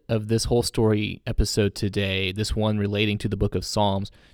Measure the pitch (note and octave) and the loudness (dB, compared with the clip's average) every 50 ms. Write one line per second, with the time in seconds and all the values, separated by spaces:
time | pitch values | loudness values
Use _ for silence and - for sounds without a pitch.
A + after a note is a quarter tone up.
0 | _ - A#2 A2+ G#2+ G#2+ A2+ A2+ - - A#2+ A#2 A2+ - - - A2+ A2 G#2+ G#2 | _ -2 -2 -2 0 0 0 0 2 2 2 2 2 0 0 2 2 4 4 2
1 | G#2+ G2+ F2+ - - - A2 - A2 - - - G#2 G2+ F#2+ - - G2+ F#2+ G#2 | 0 -2 -4 -8 -8 -4 0 0 0 2 2 2 2 0 0 -2 -4 -2 -2 -2
2 | G2+ G2 F#2+ F#2+ F#2+ F#2 F#2 G2+ G#2+ - - A2 G#2+ A2 G#2+ G#2 G2+ G2 G2+ G2+ | -2 0 0 0 -2 -2 -2 -2 -2 -2 0 0 0 0 2 0 0 0 0 2
3 | A2 G#2+ G#2 G2+ - G#2+ G#2+ G2+ G#2 G2+ - - F#2 - - G#2+ G#2 G2+ G2 G2 | 2 2 0 0 -2 -4 -2 0 -2 -2 -2 -4 -4 -4 -2 0 0 2 0 0
4 | G2+ - - - - - | -4 -6 -10 -16 -20 -20